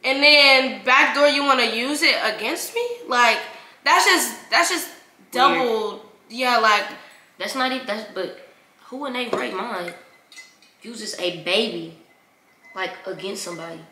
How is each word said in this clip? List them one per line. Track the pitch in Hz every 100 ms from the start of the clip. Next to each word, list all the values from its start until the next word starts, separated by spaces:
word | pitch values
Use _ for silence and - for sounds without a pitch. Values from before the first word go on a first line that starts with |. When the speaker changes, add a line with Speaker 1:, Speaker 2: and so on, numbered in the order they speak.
Speaker 1:
and | 254 269
then | 285 294 277 262 262 214
backdoor | - 262 294 277 294
you | 285
wanna | 285 254
use | 240 220 254 294
it | 320 233
against | 214 214 220 349 -
me? | 466 480 - -
Like, | 247 233 220 - - - -
that's | 277 349
just, | 392 349 - - -
that's | 240 339
just | 349 -
Speaker 2:
Weird. | - _ _ _
Speaker 1:
double, | 247 269 247 247 220 208 - - _ _
yeah, | 226 254 240
like, | 220 208 196 - - - _ _
Speaker 2:
That's | -
not | 269 254
even, | 254 -
that's, | 214 214
but | 180 175 - - _ _ _ -
who | 262 285
in |
their | 247 240
right | - 247
mind | 190 233 196 175 170 - _ _ - - _ _ _
uses | 220 233 214 -
a | 180 165
baby, | 165 196 233 170 165 - _ _ _ _ _ _ -
like, | 190 180 - 190
against | 185 190 214
somebody? | 180 170 165 165 165